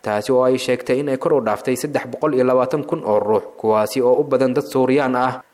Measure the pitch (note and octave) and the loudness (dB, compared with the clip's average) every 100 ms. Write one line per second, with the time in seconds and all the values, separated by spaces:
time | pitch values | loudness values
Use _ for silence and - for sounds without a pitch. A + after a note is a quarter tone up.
0 | - G#2 G#2+ B2+ B2+ B2+ - B2 - C3 | -2 -4 0 2 2 0 0 -4 -2 -2
1 | D3 C3 E3+ D3+ A2 G#2 - B2 D3+ C#3 | -2 -2 0 0 0 -4 -2 -4 -4 -6
2 | B2 - D3+ C3 B2+ B2+ B2 D3+ C#3+ - | -6 -4 -2 2 2 2 2 -2 -4 -6
3 | F#2+ G#2 G#2 G#2+ - - A2 G#2+ G#2+ C3+ | 0 0 2 -2 -2 -6 0 2 0 0
4 | B2 B2+ D3 C3 C3 B2+ C#3+ C3+ B2+ C3+ | 2 2 2 2 2 0 -2 0 2 2
5 | C3+ B2 B2+ B2+ - | 2 0 0 -2 -14